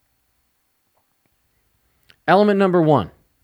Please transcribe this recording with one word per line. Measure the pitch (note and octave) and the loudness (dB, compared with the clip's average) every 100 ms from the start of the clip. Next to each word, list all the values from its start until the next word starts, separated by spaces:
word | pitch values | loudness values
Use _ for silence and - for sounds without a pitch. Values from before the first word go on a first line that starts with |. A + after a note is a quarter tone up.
| _ _ _ _ _ _ _ _ _ _ _ _ _ _ _ _ _ _ _ _ _ _ - | _ _ _ _ _ _ _ _ _ _ _ _ _ _ _ _ _ _ _ _ _ _ -2
Element | F#3 G#3 G3+ | 0 0 0
number | G3 F3 | 0 0
one, | D#3 C#3 E2+ - _ _ | 0 0 -2 -12 _ _